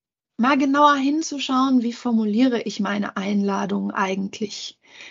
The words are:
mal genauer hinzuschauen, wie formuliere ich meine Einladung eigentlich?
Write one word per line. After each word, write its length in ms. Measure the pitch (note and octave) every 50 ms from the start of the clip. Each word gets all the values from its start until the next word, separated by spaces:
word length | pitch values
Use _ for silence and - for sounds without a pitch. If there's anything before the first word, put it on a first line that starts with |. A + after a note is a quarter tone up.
| _ _ _ _ _ _ _ -
mal 200 | A3+ C4 D4 C4
genauer 380 | D4 C#4 C4+ C#4+ D4 D4 C#4+
hinzuschauen, 840 | C#4 C4+ C#4 D4 D#4 D#4+ - D4 C#4 - - C4 B3+ C4 C4+ C4 B3 A3
wie 100 | A#3 A#3
formuliere 680 | - - B3 A#3 A3 A3 G#3 G#3 A3 C4 C4 A#3+ A3 -
ich 180 | G3 - -
meine 360 | G3+ F#3+ G3+ G#3 G3+ - -
Einladung 760 | G3+ F#3+ G3+ G#3 G3+ G3+ G3+ G3 G3+ G3+ F#3 G3+ G3+ G3 G3+ -
eigentlich? 880 | - G3 F#3+ F#3+ G3 G3 G3 - - A3 G3+ - - - - - _ _ _ - - - -